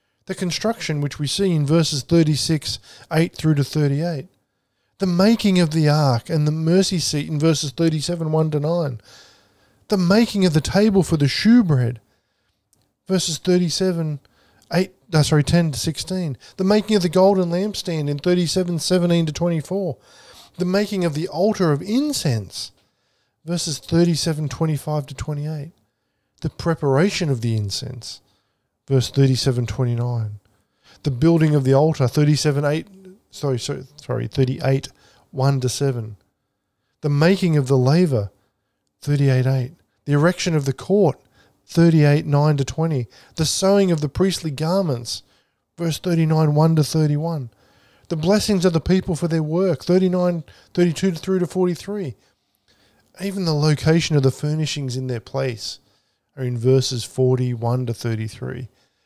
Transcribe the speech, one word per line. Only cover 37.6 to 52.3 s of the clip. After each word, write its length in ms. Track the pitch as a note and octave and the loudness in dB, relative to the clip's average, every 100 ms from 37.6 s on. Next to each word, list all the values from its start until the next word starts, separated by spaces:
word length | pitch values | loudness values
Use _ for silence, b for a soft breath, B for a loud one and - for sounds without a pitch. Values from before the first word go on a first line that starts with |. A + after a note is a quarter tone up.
| C3 | 2
the 100 | C3+ | 2
laver, 520 | B2+ E3 F3 A#2 G2 _ _ _ _ _ _ _ | 4 4 2 0 -4 _ _ _ _ _ _ _
thirty-eight, 460 | C#3+ C#3+ C#3 B2+ C3 | -2 2 2 2 2
eight. 260 | C3+ B2 - _ _ - | 0 -2 -10 _ _ -2
The 80 | |
erection 420 | C#3+ E3+ F3 F3+ D#3 | 2 2 0 -2 -2
of 100 | C3+ | -2
the 80 | |
court, 460 | - - G#3 E3+ - _ b b b - | -4 0 2 2 0 _ b b b -4
thirty-eight, 580 | E3+ E3+ D#3+ D3 D3 D#3+ | 2 4 6 4 4 2
nine 320 | C#3+ D3+ C#3+ | 2 2 0
to 80 | C3+ | -2
twenty. 420 | - E3 C#3 A2+ b b - | -4 -2 -2 -6 b b -4
The 100 | - | -4
sewing 460 | - F#3+ G3+ F#3+ | 0 2 4 4
of 100 | D#3+ | 0
the 80 | D3 | -2
priestly 420 | - F#3+ - D#3+ | 0 0 0 -6
garments, 720 | C3+ D#3+ F#3+ F3 A#2+ A#2 - - _ _ _ _ - | -6 -2 0 0 -4 -6 -12 -14 _ _ _ _ -6
verse 220 | E3+ - | -4 -4
thirty-nine, 560 | F3+ E3 D#3+ D#3+ D3+ D3 | -2 0 2 2 2 4
one 200 | D#3+ D#3+ | 4 4
to 60 | |
thirty-one. 680 | C#3 D#3+ D3+ D3 E3 D#3 A#2+ _ b b b b b | 2 2 0 0 -4 -6 -10 _ b b b b b
The 80 | D#3+ | -4
blessings 500 | E3+ G#3 G#3+ G3 F3+ | 2 2 2 2 2
of 80 | |
the 60 | D#3+ | 0
people 360 | - F#3 F#3 D#3+ | 0 0 0 -4
for 120 | E3+ | -2
their 160 | E3 | -2
work, 400 | D3+ E3+ F#3+ D3 | -2 0 0 -2
thirty-nine, 640 | - F#3 F#3 F3+ F3+ E3+ - b b | 2 2 2 2 0 -2 -8 b b
thirty-two 380 | - F3 D#3 F#3+ | 0 0 2 -2
through 280 | E3 F#3+ F#3 | -2 -2 -2
to 80 | F3 | -2
forty-three. 680 | F#3 F3+ E3 - G#3 D3 - _ | -2 -2 -2 -6 -8 -8 -10 _